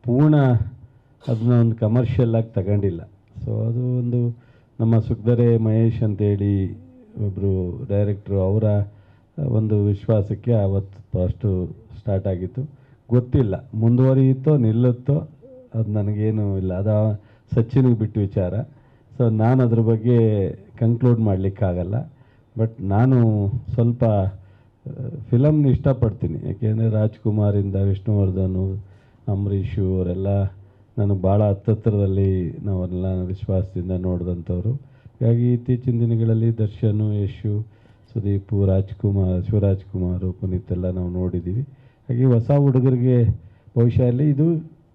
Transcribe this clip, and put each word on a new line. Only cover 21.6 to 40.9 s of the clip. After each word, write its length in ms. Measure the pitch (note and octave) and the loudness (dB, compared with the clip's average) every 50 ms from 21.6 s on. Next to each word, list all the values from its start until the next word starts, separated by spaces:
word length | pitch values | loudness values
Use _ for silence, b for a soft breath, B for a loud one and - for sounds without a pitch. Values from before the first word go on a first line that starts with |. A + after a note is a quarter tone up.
| G#2+ F#2 F2 F2 F2+ F2 G2+ A#2 - - b b b b b b b b _ | -2 -2 -2 -2 -4 -4 -4 -6 -6 -8 b b b b b b b b _
But 120 | A2 A2+ A2+ A2+ - | -4 -4 -4 -2 -6
ನಾನು 680 | F#2 G2 G2 G#2 A#2+ C3 C3 B2 A#2 A2+ G#2+ G#2 G2+ G2 - - - - - | -4 0 2 2 4 4 4 4 4 4 2 2 0 -2 -2 -4 -6 -4 -2
ಸ್ವಲ್ಪ, 300 | - A#2 A#2+ A#2+ A#2+ A#2+ | 0 0 0 2 2 0
ಆ, 300 | A2+ G#2+ G2+ F#2+ F#2+ - b b b b b b b b _ _ C3+ - - C3+ - - - - - | 2 2 2 0 -2 -4 b b b b b b b b _ _ -16 -12 -10 -10 -10 -10 -12 -6 0
ಫಿಲಮ್ನ 360 | B2+ A#2+ C3+ D3+ D#3 D3+ D3 | 2 2 4 4 4 4 2
ಇಷ್ಟಪಡ್ತೀನಿ. 840 | C3+ B2 - - C#3+ C3 - - A2 G2+ - - E2+ D#2 - - | 2 2 2 2 0 0 2 0 -2 -2 -2 -6 -6 -6 -6 -8
ಯಾಕೆಂದರೆ 420 | - G2 - A2+ G#2+ A2 A2 A2+ A2+ | -8 -8 -4 -2 -2 0 0 0 0
ರಾಜ್ಕುಮಾರಿಂದ 880 | G#2+ G#2+ G#2+ A2 - - _ A2+ G#2 G#2+ G#2 G2+ G2+ G2+ G2 G2 G2 | 2 2 0 0 -2 -4 _ -2 0 2 0 2 2 0 -2 -2 -2
ವಿಷ್ಣುವರ್ಧನ್, 1040 | G2 G2 G2 G2 G2 - - G#2+ G2+ G2 F#2 F2+ F#2 F#2+ F#2 F#2 F#2 F#2+ F#2+ F#2+ G2+ b b b b b b b b b | 0 0 0 0 -2 -2 0 0 2 2 0 0 -2 -2 -2 0 -2 -2 -4 -4 -8 b b b b b b b b b
ಅಂಬರೀಷು 680 | - G2+ G2 G2 G2+ G2+ G2 F#2 - - - G2 F#2 F#2+ | -4 -4 -2 -2 -2 -2 -2 -4 -4 -4 -2 -2 0 0
ಅವರೆಲ್ಲ 460 | F#2 F2+ F2 F2+ F#2+ F#2+ G2 G2+ G2+ G2 G2 - b b b b b b b _ | -2 -2 -2 -4 -4 -2 -2 0 0 0 -2 -4 b b b b b b b _
ನನಗೆ 240 | - G#2 G2 G2+ F#2+ | -2 0 0 0 0
ಭಾಳ 280 | F2+ F#2+ G2 G#2 G#2+ G#2 | 2 2 2 4 2 2
ಹತ್ತತ್ರದಲ್ಲಿ 1080 | G2 F#2+ - - G#2+ A2 - A#2 G#2 G2+ G2+ F#2+ F#2+ G2 G2 F#2+ F#2+ F#2 F2+ D#2+ - - - | 0 -2 0 -2 -2 0 0 -2 0 0 0 0 0 0 0 0 0 0 -2 -4 -8 -8 -6
ನಾವೆಲ್ಲ 400 | G2+ F#2+ F2+ F2+ F2 F2+ F2+ F#2 F#2+ F#2+ F#2 F2+ | -4 -4 -4 -4 -4 -4 -4 -4 -4 -4 -4 -4
ವಿಶ್ವಾಸದಿಂದ 680 | F2+ F#2+ G2 - - F#2+ F#2 F#2 - - F#2 F2 F#2 | -6 -6 -8 -4 -2 -2 -2 -2 -2 -6 -8 -6 -4
ನೋಡಿದಂಥವ್ರು. 800 | F#2 F2 F2+ F#2 F2+ F2 F2 F2+ F2 E2+ E2 - F2+ F2 F2+ A2 | -4 -4 -2 -2 -4 -4 -4 -6 -6 -6 -6 -6 -6 -4 -2 -4
ಹಾಗಾಗಿ 840 | C3 C#3+ - - - - _ - _ _ A#2 A#2 A#2 A#2 A#2+ B2 B2 | -4 -4 -8 -16 -20 -20 _ -20 _ _ 0 0 2 2 2 0 0
ಇತ್ತೀಚಿನ 460 | A#2+ A#2+ - B2+ A#2 B2+ C3 A#2 A#2 | 0 0 -2 -4 -2 -2 -2 -2 0
ದಿನಗಳಲ್ಲಿ 580 | A#2+ A#2 A#2 A2+ A2+ A2+ A2+ A2+ A2+ A2+ A2+ | 0 0 0 0 2 0 2 2 2 0 0
ದರ್ಶನ್, 680 | A2+ A2 G2 - - - A2 G#2 G#2+ G#2+ G#2+ G#2 G#2 G2+ | 0 -2 -4 -2 -2 -2 0 0 0 -2 -2 -2 -2 -2
ಯಶ್, 420 | G2 - - - G#2+ G#2 G#2+ A2+ b b b b b b b b _ - | -4 -6 -6 -6 -4 -4 -4 -6 b b b b b b b b _ -8
ಸುದೀಪ್, 540 | A#2 G2 G2+ G2+ G2 G2 - G#2 G2 G2 | -4 -2 -2 -2 -2 -2 -2 -2 0 2
ರಾಜ್ಕುಮಾರ್, 800 | F#2+ F#2+ F#2+ F#2+ G2 - - - G#2 G2+ G2 F#2+ F#2 F#2 F2+ - | 2 2 0 0 -2 -8 -4 -2 0 0 2 0 0 0 -2 -2
ಶಿವರಾಜ್ಕುಮಾರ್, 880 | - G#2+ G#2 G2 G2 F#2+ F#2+ - - - F#2 F#2 F2+ F2+ F2+ F#2 F#2 F2 - | 0 0 2 2 2 0 -2 -4 -10 -6 -4 -4 -2 -4 -4 -4 -6 -6 -4
ಪುನೀತ್ 300 | - G2 F#2 F2+ - - | -6 -4 -4 -6 -4 -4
ಎಲ್ಲ 200 | F2+ F2+ F2+ F#2 | -6 -4 -4 -4